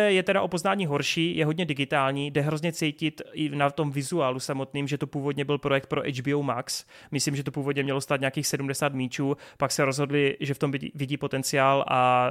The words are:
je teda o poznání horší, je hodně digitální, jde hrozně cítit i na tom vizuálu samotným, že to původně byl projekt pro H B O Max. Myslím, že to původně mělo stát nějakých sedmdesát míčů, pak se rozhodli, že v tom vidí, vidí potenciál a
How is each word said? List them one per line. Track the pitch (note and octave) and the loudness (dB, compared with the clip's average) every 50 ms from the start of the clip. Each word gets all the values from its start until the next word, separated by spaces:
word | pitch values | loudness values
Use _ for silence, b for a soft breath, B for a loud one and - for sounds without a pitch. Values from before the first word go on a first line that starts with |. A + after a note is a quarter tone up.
| G#3+ G#3 | 6 6
je | F#3+ F#3 F3+ | 4 4 2
teda | G#3 F#3+ G3 | 2 2 2
o | F#3+ | 0
poznání | E3+ F3+ E3+ - G3 G3 G3+ F#3 | 0 -2 -2 0 0 0 0 0
horší, | D3 C#3+ C#3+ C3+ - - E3+ E3 F3 E3+ | 0 0 0 0 0 0 0 0 0 2
je | D#3 D#3 | 2 0
hodně | D3+ D#3 F3 F3+ | 0 2 0 -2
digitální, | D3+ C#3+ C3+ C#3 B2+ D3+ C#3+ C3+ C3+ C#3 C#3 C#3+ D3 | -2 -2 -2 -2 0 0 2 2 2 0 -2 -4 -2
jde | C#3 D3+ | 0 0
hrozně | C#3 D3+ D#3 D3+ E3 E3+ | 0 0 -2 -2 -2 -4
cítit | E3 - E3 D3+ D3 - D#3+ D3+ - - - - - | -2 0 -2 -2 -2 -2 -4 -4 -4 -6 -16 -12 -6
i | D#3+ D#3 C#3+ | -4 -4 -2
na | C#3 C#3+ C#3+ C#3 | 0 2 0 0
tom | C#3 - D#3 C#3+ | 2 0 -2 0
vizuálu | C3+ C#3+ C3+ - F3+ E3 C#3 B2+ B2+ C3 | 0 -4 -4 -2 0 2 2 2 0 -2
samotným, | - - C#3 C3+ C3+ C3 - C#3+ C#3+ | -4 -4 -4 -4 -4 -4 -4 -4 -2
že | C3 D3 | -2 -2
to | C3 D3 | -4 -4
původně | C3 - D3 C3+ D3 C#3+ C#3 C#3+ | -4 -4 -4 -2 -2 -2 -2 -2
byl | C#3+ D3 | -2 -2
projekt | C#3+ - D3 C#3 C3+ C3+ | -2 0 0 0 0 0
pro | - C#3 C#3+ | -2 -4 -2
H | - C#3+ C3 B2+ | -2 -2 -4 -4
B | B2 C#3+ C#3+ | -2 0 0
O | D3 C#3+ | 0 0
Max. | C3+ A#2 B2 - - - - - B B B B B | 0 -2 -4 -4 -6 -8 -8 -10 B B B B B
Myslím, | D3 C#3 - D#3 C#3 | -4 -2 0 0 -2
že | C3+ C#3 | -2 -4
to | C#3+ | -4
původně | - D3 C3+ C#3+ C#3 C#3 C3+ | -4 -4 -2 -2 -2 0 0
mělo | C#3 C3+ C#3 | 0 0 -2
stát | - - D3 C3 | 0 0 -2 0
nějakých | C3+ C3+ - D#3 C#3 | 0 -2 -2 -2 -2
sedmdesát | - - C3+ C#3 C3+ C3+ - D3+ C#3+ C#3 | -2 -2 -2 -2 -4 -2 -2 -2 -2 0
míčů, | C3 C3 A#2+ - - C#3 C#3 C#3+ B B B B | -2 -4 -4 -2 -2 -2 -2 -2 B B B B
pak | - C#3 C3 | -2 -2 0
se | - - C#3+ | 2 2 2
rozhodli, | C3+ C3 C#3+ C#3+ C#3 C#3+ D3 C#3 C#3 - - | 2 2 0 0 2 2 2 2 2 2 -2
že | - C3+ C#3 | -4 -4 -2
v | - | 0
tom | D#3 C#3+ | 0 -2
vidí, | C3+ C#3 D3 - - | -2 -4 -6 -8 -6
vidí | C#3+ C#3 C3 D3 | -6 -4 -4 -2
potenciál | - D3 C#3 - C3+ C3 - - C#3 C3+ C3+ C#3 C#3 - | -4 -2 -2 -2 -2 -2 0 2 4 6 6 6 4 2
a | - C3 B2+ B2+ B2+ B2+ B2 B2 B2+ | 2 4 4 6 6 6 4 4 2